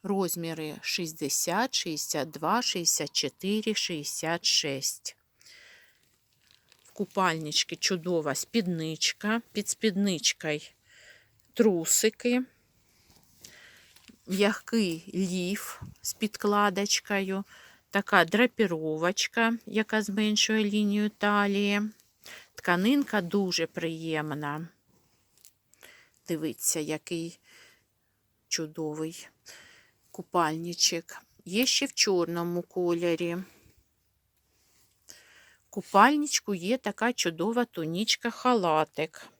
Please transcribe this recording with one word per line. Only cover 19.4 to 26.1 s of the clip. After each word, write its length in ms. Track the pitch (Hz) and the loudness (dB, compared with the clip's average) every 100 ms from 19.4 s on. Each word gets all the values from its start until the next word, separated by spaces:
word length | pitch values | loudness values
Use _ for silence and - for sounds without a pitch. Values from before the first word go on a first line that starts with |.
| 226 233 - | 0 0 -4
яка 360 | 214 214 220 | -4 0 0
зменшує 600 | 208 196 214 214 - 220 | 0 0 2 2 2 2
лінію 460 | 208 208 208 208 214 | 2 2 2 2 0
талії. 720 | - 208 208 202 202 202 202 214 - _ _ - - - - | 0 2 4 4 2 2 0 -2 -8 _ _ -20 -20 -20 -8
Тканинка 680 | - 175 202 285 269 214 | 2 4 6 4 2 -2
дуже 460 | 175 208 190 175 165 | 0 0 0 -2 -4
приємна. 1000 | - 165 160 165 156 151 151 147 151 165 _ _ _ _ _ _ _ - _ _ _ - - _ | -4 -6 -4 -4 -2 -2 -4 -4 -6 -10 _ _ _ _ _ _ _ -20 _ _ _ -20 -20 _